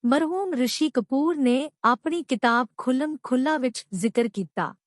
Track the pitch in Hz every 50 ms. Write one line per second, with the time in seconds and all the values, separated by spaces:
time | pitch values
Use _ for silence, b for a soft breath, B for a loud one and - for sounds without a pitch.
0 | - 240 262 294 330 311 349 370 - 381 339 240 254 233 - - 311 302 - 262
1 | 214 _ 262 269 294 320 349 294 269 247 240 262 294 302 _ _ - 226 247 240
2 | _ 320 311 349 302 _ 269 214 - 240 233 240 254 220 _ - - 254 254 254
3 | 294 302 302 277 _ - 254 254 262 302 311 302 254 254 233 - - _ - 180
4 | 180 226 - 247 233 233 _ 202 190 156 _ - 170 - - _ _